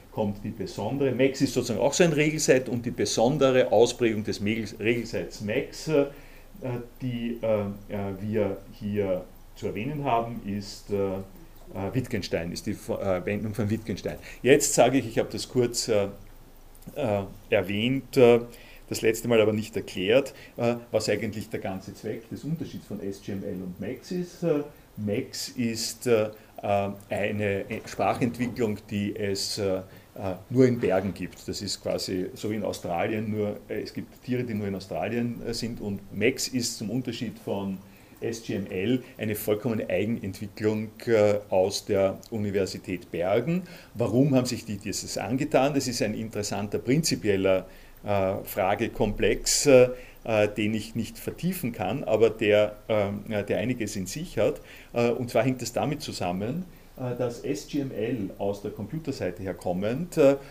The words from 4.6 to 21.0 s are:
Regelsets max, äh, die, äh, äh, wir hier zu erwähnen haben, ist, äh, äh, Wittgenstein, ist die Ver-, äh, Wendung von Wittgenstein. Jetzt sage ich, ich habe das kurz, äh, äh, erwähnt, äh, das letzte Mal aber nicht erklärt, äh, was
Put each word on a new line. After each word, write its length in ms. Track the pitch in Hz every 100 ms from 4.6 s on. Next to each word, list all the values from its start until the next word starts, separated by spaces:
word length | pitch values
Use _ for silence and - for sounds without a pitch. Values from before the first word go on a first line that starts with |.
| 104 -
Regelsets 580 | 104 120 113 104 85 -
max, 480 | 104 117 156 - -
äh, 200 | 151 143 - - - - - 127 120 - -
die, 380 | 127 120 117 117
äh, 200 | 113 107 101 101 -
äh, 240 | 101 98 95
wir 380 | 104 107 101 98 -
hier 500 | - 104 104 98 90 - - - -
zu 120 | 107
erwähnen 360 | 92 123 151
haben, 380 | 139 117 117 117 104
ist, 460 | 101 101 - -
äh, 40 | 101 98 95 98 - - - -
äh, 200 | - 95
Wittgenstein, 580 | 104 123 107 92 92 82
ist 160 | 92 -
die 60 |
Ver-, 280 | 101 - 107
äh, 240 | 98 90 90
Wendung 300 | 104 107 104
von 120 | 104
Wittgenstein. 500 | 110 - 92 98 78 - -
Jetzt 320 | 120 - - -
sage 240 | 123 131
ich, 80 | 110
ich 100 | 107
habe 120 | 110
das 180 | 107 -
kurz, 380 | 127 120 120 -
äh, 220 | 107 98 98 - - - - - - - -
äh, 260 | 131 101 95 - -
erwähnt, 640 | 107 92 101 117 135 127 -
äh, 260 | 120 120 117 - - - -
das 120 | 110
letzte 260 | 113 113 120
Mal 140 | 113
aber 120 | 107
nicht 220 | 107 107 101
erklärt, 600 | 92 - 92 123 139 - - -
äh, 180 | 120 117 -
was 180 | 113